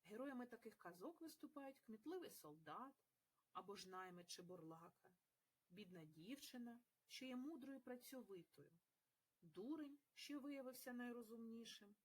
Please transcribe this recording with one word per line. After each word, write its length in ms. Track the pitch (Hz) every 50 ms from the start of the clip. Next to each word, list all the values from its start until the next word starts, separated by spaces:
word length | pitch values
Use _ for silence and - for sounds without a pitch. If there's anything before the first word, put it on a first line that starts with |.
| -
Героями 400 | 175 208 226 262 285 262 247 247
таких 320 | 240 233 220 - 220 208
казок 440 | - - 180 180 180 190 294 339 -
виступають 580 | 330 311 - - - - - 294 277 269 269 -
кмітливий 520 | - - 220 214 - 302 349 370 320 208
солдат 640 | - - - 151 147 160 160 156 156 202 254 277 - _ _ _ _ _ _ _ _ _ _ _ _
або 220 | 185 180 185 196
ж 140 | - 175 185
наймит 380 | 185 185 185 185 180 175 175
чи 140 | - - -
бурлака, 720 | 180 175 180 175 160 160 160 165 165 175 - _ - 185 180 _ _ _ _ _ _ _ _ _ _ _
бідна 360 | 175 196 208 175 180 170 156
дівчина, 760 | 156 151 156 165 208 277 294 - - - 247 240 240 233 240 - _ _ _ _
що 180 | - - - 262
є 100 | 262 254
мудрою 420 | 254 254 294 339 262 254 269 269
і 40 | 254
працьовитою, 1000 | - 254 247 247 - - 269 254 226 196 196 180 165 _ - - 143 - 165 170 _ _ _ _ _ _ _ _ _ _ _ _
дурень, 560 | - 165 151 170 208 262 311 302 302 277 285 285 _ _ _
що 260 | - - - 285 285
виявився 540 | 247 285 285 269 254 254 247 254 - 262 247
найрозумнішим 1040 | 240 247 240 240 240 233 214 233 226 226 226 226 233 226 220 - - 214 202 214 _